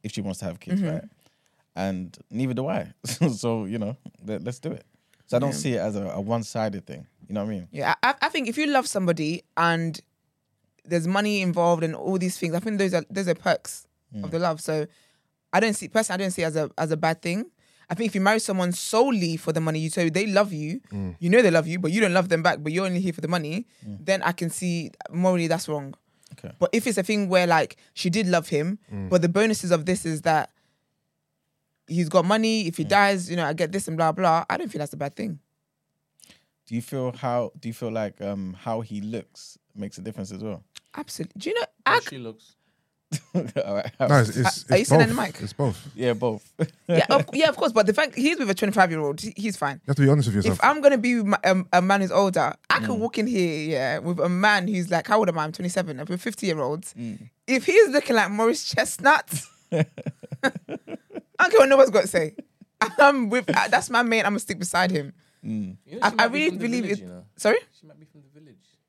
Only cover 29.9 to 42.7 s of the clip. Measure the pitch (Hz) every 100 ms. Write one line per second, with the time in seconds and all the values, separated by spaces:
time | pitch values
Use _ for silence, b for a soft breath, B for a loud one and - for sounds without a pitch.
29.9 | 185 165 156 165 156 - _ _ _ _
30.9 | _ _ _ _ _ _ _ _ _ _
31.9 | 170 160 180 175 220 220 226 170 170 202
32.9 | 202 202 196 180 175 151 160 165 190 -
33.9 | 160 160 160 180 165 - - 302 - 147
34.9 | 156 143 - 220 151 _ _ _ _ _
35.9 | _ _ _ b b b _ _ 117 117
36.9 | 139 127 117 131 120 107 - 117 113 120
37.9 | 113 104 - 101 101 95 92 123 113 113
38.9 | 104 104 113 - - - - _ 104 101
39.9 | - 95 107 98 98 110 92 _ - _
40.9 | - 294 - 160 202 320 466 - _ -
41.9 | 466 440 135 117 110 _ _ _